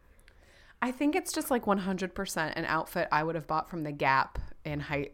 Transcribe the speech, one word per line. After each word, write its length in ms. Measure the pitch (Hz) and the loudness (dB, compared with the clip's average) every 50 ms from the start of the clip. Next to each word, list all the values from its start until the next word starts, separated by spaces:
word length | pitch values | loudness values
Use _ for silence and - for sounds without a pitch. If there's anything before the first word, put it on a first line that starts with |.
| - - - - - - - - - - - - - - - - | -20 -20 -20 -20 -20 -20 -20 -20 -20 -20 -20 -20 -20 -20 -10 -6
I 100 | - 254 | -4 -4
think 240 | 247 - 294 285 302 | 0 2 2 4 4
it's 160 | 381 370 - - | 2 0 -2 -2
just, 180 | 311 311 - | -2 0 2
like, 160 | 269 240 233 214 | 2 2 4 2
one 120 | 196 202 | 2 2
hundred 360 | 185 190 190 180 190 185 - | 2 0 -2 -2 -2 -4 -4
percent 420 | - 196 - - 175 160 151 - - | -4 -6 -4 -2 -2 -2 -2 -2 -2
an 80 | 165 | 0
outfit 420 | - - 160 - - - 185 165 - | 0 0 0 0 -2 -2 -2 0 2
I 120 | - 151 156 | 2 2 2
would 120 | 160 160 | 0 -2
have 100 | 165 143 | -4 -4
bought 240 | - 156 156 - - | -2 -2 -2 -2 -2
from 140 | - 170 151 | -4 -6 -6
the 80 | 151 | -6
Gap 480 | 147 143 147 139 135 135 131 - - - - - - - - | -2 2 4 6 6 6 4 2 -2 -6 -6 -6 -8 -8 -8
in 140 | 156 147 147 | -6 -4 -4
high, 280 | 143 - 151 143 143 - | -4 -2 -2 -2 -2 -2